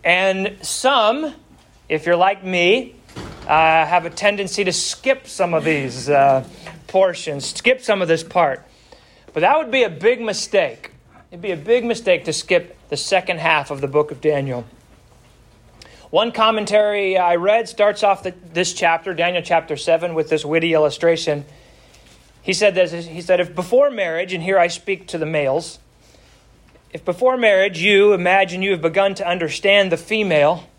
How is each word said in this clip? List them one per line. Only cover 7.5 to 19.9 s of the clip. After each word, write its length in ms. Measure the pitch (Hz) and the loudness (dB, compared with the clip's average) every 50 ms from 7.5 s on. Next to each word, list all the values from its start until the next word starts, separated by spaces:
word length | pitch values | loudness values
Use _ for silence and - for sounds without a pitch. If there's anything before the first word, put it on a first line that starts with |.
| - - - 233 254 254 | -12 -2 0 0 0 0
some 200 | - - 208 190 | 0 -2 0 0
of 80 | 180 160 | 2 0
this 120 | 165 160 | 0 -2
part. 420 | 165 - - 180 170 143 131 - - _ _ _ _ _ - - _ _ _ _ _ - - | -2 -4 0 0 2 2 0 -6 -12 _ _ _ _ _ -20 -20 _ _ _ _ _ -10 -4
But 60 | 156 | 0
that 180 | 165 208 277 | 2 2 2
would 140 | 311 311 240 | 2 0 -2
be 120 | 247 262 240 | 0 0 0
a 60 | 196 | 0
big 300 | 165 135 170 226 247 233 | -2 0 0 0 0 0
mistake. 720 | 233 220 196 - - - - 196 170 135 113 - - - - _ _ _ _ - _ _ | -4 -6 -6 -6 -8 -2 0 0 0 0 -6 -12 -20 -20 -20 _ _ _ _ -20 _ _
It'd 100 | 180 175 | -20 -12
be 100 | 175 208 | -8 -8
a 60 | 180 | -8
big 280 | 156 147 196 233 247 233 | -8 0 0 0 0 2
mistake 400 | 233 233 233 - 262 180 156 - | -2 -4 -4 0 0 0 0 -2
to 80 | 165 151 | -6 -8
skip 440 | - - - 185 170 175 - - _ _ _ | -8 -2 0 0 0 0 -2 -20 _ _ _
the 80 | 143 | -10
second 420 | 139 - - 190 185 185 185 180 165 | -8 -4 0 0 0 0 -2 -6 -2
half 320 | 170 160 156 151 139 - | 0 0 0 0 -2 -4
of 80 | 147 135 | -8 -6
the 80 | 139 | -6
book 240 | 135 135 147 151 151 | -2 0 0 0 0
of 80 | 151 131 | -6 -4
Daniel. 460 | - 156 151 139 139 135 123 120 117 - - _ _ _ - _ _ _ _ _ _ _ _ _ _ _ _ _ _ _ _ - - - - - - - | -2 0 0 0 -2 -4 -8 -8 -10 -14 -20 _ _ _ -20 _ _ _ _ _ _ _ _ _ _ _ _ _ _ _ _ -20 -20 -20 -20 -20 -16 -2
One 240 | - 175 220 240 226 | 0 0 0 0 0
commentary 840 | 226 220 220 226 214 208 202 202 214 214 208 208 202 202 190 190 | 0 2 2 2 0 -2 2 2 2 2 2 0 0 -2 0 0
I 200 | 180 180 175 175 | 2 2 2 2
read 320 | 170 175 196 214 233 233 180 | 2 2 2 0 0 0 -4
starts 340 | - - 208 208 202 202 214 | -2 0 2 2 2 2 2
off 200 | 202 196 180 - | 2 2 0 -2
the, 120 | 185 180 - - - 160 | -12 -12 -12 -20 -8 -4
this 200 | 170 185 170 - | -4 -4 -2 -2
chapter, 400 | - 180 165 165 165 - 190 180 | 0 0 0 0 0 -4 -8 -4
Daniel 280 | 156 170 175 180 175 | -2 -2 0 -2 -4
chapter 360 | 160 - 175 165 160 - 156 | -2 0 0 0 0 -2 -8
seven, 380 | 143 - - | -6 0 2